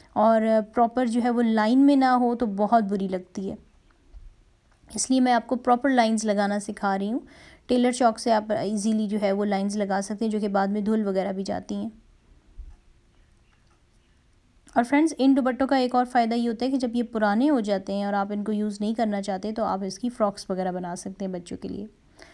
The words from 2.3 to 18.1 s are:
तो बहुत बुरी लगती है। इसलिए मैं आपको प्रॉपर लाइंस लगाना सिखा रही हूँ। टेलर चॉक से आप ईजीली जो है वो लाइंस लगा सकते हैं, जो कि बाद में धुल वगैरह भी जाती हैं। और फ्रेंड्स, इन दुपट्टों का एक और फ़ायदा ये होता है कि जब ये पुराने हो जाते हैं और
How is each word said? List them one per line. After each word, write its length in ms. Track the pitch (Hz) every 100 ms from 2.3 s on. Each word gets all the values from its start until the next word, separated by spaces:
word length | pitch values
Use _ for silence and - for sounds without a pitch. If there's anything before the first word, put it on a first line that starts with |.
तो 120 | 240 233
बहुत 360 | 196 208 233
बुरी 240 | 202 202 190
लगती 380 | 185 185 - 190
है। 80 | 220 - _ _ _ _ - - - _ _ _ _ -
इसलिए 300 | 214 - 262
मैं 120 | 254
आपको 240 | 240 240 247
प्रॉपर 320 | 254 247 277
लाइंस 340 | 254 226 220
लगाना 340 | 214 202 202 208
सिखा 360 | 208 208 202 196
रही 120 | 202
हूँ। 120 | 262 - - - - -
टेलर 240 | 247 247
चॉक 260 | 247 240 226
से 120 | 240
आप 180 | 214 214
ईजीली 520 | 208 185 214 208 220 214
जो 100 | 208
है 140 | 202
वो 120 | 202
लाइंस 320 | 208 196 202 208
लगा 240 | 196 196
सकते 240 | 196 202
हैं, 80 | 226
जो 80 | 214
कि 80 | 208
बाद 200 | 196 196
में 120 | 208
धुल 200 | 202 220
वगैरह 280 | 202 190 190
भी 100 | 190
जाती 300 | 196 190 -
हैं। 180 | 202 220 220 _ _ _ _ _ - - - _ _ _ _ _ _ _ _ _ _ _ _ _ _ _ _ _ _ _ -
और 80 |
फ्रेंड्स, 300 | 240 285 320
इन 200 | 294 262
दुपट्टों 320 | 269 262 247 262
का 120 | 269
एक 160 | 254
और 100 | 254 247
फ़ायदा 300 | 247 226 240
ये 100 | 233
होता 180 | 220
है 60 | 254
कि 80 | 269
जब 180 | 240 233
ये 60 |
पुराने 420 | 233 220 208 208 285
हो 140 | 269
जाते 300 | 208 190 190
हैं 140 | 196
और 80 | 202